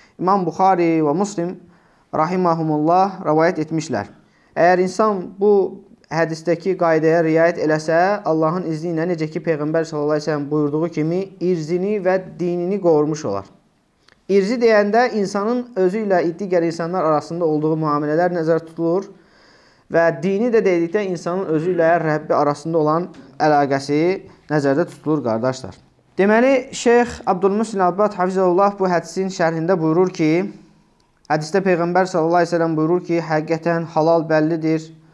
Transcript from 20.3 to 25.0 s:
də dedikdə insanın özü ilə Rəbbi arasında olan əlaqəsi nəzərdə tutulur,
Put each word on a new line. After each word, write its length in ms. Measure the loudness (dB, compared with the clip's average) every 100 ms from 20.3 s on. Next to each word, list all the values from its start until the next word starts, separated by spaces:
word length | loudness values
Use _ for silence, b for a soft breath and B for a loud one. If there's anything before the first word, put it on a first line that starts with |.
| 0 2
də 80 | 2
dedikdə 400 | 2 2 0 -2 -4
insanın 400 | -4 -4 -4 -2
özü 220 | -2 0 2
ilə 180 | 4 2
Rəbbi 360 | 2 -2 0 0
arasında 420 | 0 -2 -2 0
olan 280 | 0 0 -4 -12 B B
əlaqəsi 600 | 2 4 2 0 0 0 0 -2 -8 B B
nəzərdə 340 | 0 2 0 -2
tutulur, 360 | -4